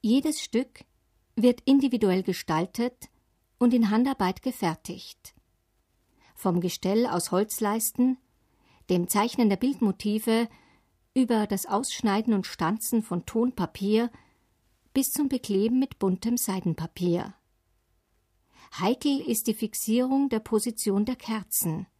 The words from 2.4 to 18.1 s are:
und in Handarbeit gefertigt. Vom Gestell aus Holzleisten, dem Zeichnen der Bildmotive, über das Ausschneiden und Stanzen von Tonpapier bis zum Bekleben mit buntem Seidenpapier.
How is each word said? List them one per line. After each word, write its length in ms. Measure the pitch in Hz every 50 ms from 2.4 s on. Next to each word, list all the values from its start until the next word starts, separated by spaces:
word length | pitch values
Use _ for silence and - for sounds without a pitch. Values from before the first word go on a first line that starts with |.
| - - 214 208 180 - - - 156 147 _ _ - - _ _ _ _ _ _ _ _ _
und 160 | _ 247 240 240
in 160 | 247 226 196
Handarbeit 520 | 214 226 254 269 269 - 196 180 190 -
gefertigt. 920 | - 262 247 - - 170 156 - _ - - - - - - _ _ - _ _ _ _ _ _ _ _ _ _ _ _ _ _ _ _ _ _ _ _ _
Vom 240 | - - 190 170 180
Gestell 440 | 170 175 - - - 180 202 226 240
aus 260 | 240 - 175 - -
Holzleisten, 840 | 185 185 214 214 - - 220 202 208 226 226 - - - 247 262 254 - _ _ _ _ _ _ _ _ _ _ _ _ _ -
dem 180 | 180 175 175
Zeichnen 420 | - - 202 214 240 - - 240 208
der 80 | 202
Bildmotive, 920 | 185 247 262 277 - 233 196 190 _ - 214 208 220 - 233 226 226 233 226 - _ _ _ _ _ _ _ _ _ _ _ _
über 340 | 262 254 233 240 220 214
das 180 | 202 196 190 -
Ausschneiden 680 | - - 208 269 - - - - 214 196 208 - 240 220
und 140 | 196 185
Stanzen 560 | - - - - - 214 220 - - - 226 214
von 220 | - 180 175 -
Tonpapier 880 | - - 226 240 254 254 - 180 - _ - 196 202 214 220 233 240 - - _ _ _ _ _ _ _ _ _ _ _ _ _ _ _
bis 180 | 269 269 -
zum 180 | - - 294 262
Bekleben 500 | 277 247 - - 202 190 208 226 247 254
mit 200 | 277 - - _
buntem 380 | 190 190 185 185 - 226 240
Seidenpapier. 1000 | 240 - - 185 - - 175 165 - 160 - _ - 180 175 170 175 - - - _ _ _ _ _ _ _ _ _ _ _ _ _ _ _